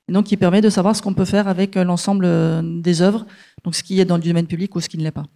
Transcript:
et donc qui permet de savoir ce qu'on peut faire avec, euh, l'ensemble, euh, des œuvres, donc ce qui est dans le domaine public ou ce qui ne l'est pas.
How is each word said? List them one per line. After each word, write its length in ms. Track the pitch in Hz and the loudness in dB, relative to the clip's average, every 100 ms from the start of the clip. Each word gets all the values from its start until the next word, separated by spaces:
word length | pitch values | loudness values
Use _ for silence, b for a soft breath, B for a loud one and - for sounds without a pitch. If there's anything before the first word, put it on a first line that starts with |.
| - | -4
et 40 | |
donc 120 | 185 | -2
qui 120 | 208 202 | 0 2
permet 260 | 180 196 | 2 4
de 80 | 214 | 4
savoir 260 | 190 185 214 | 2 0 0
ce 60 | |
qu'on 120 | 202 | -2
peut 120 | 190 190 | -2 0
faire 200 | 202 196 | 0 0
avec, 300 | 185 196 190 | -2 -2 0
euh, 80 | |
l'ensemble, 400 | 180 175 - 196 | 0 0 0 0
euh, 380 | 180 165 160 160 165 170 | 2 2 2 0 -4 -4
des 200 | 170 165 | 0 2
œuvres, 240 | 185 220 220 B B B | 2 2 -6 B B B
donc 140 | 175 160 | -8 -8
ce 60 | |
qui 180 | - 190 | -2 0
est 40 | |
dans 120 | 180 170 | 2 2
le 60 | |
domaine 240 | 165 170 165 | 2 0 -2
public 280 | 170 196 | -4 -4
ou 60 | 175 | -6
ce 80 | - | -6
qui 80 | 160 | -6
ne 80 | |
l'est 80 | 156 | -6
pas. 140 | 151 147 | -6 -12